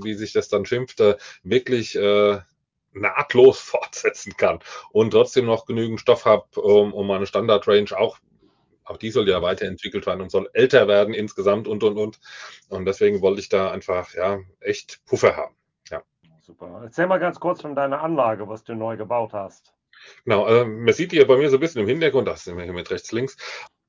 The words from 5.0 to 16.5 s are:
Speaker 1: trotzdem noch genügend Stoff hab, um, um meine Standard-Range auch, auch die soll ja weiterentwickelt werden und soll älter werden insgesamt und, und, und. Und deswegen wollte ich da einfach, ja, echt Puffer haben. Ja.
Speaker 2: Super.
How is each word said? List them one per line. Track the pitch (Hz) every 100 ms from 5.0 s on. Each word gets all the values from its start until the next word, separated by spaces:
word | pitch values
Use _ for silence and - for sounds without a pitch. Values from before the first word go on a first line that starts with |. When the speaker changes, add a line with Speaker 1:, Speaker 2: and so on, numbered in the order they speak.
| 113
Speaker 1:
trotzdem | 107 123 131 117
noch | 113 -
genügend | 113 113 110
Stoff | - 120 117
hab, | 107 - -
um, | 98 104 104
um | 101 101
meine | 95 98
Standard-Range | - 113 104 - 104 104 92
auch, | 113 - _ _ _ _ _ _
auch | - 98
die | 113
soll | 120 98
ja | 90
weiterentwickelt | 85 92 95 90 101 98 98
werden | 92
und | 92
soll | 98 -
älter | 110 127 131 101
werden | 101 104
insgesamt | 113 107 - 98 104 107
und, | 107
und, | 107 104
und. | 107 - - - - - -
Und | 95
deswegen | 92 98 104 101
wollte | 95 101
ich | 95
da | 98 95
einfach, | 92 - 90 90
ja, | 82 92 101 95 _
echt | 101 104 - - -
Puffer | 120 - -
haben. | 69 _ _ _ -
Ja. | 80 _ _ 82 _
Speaker 2:
Super. | _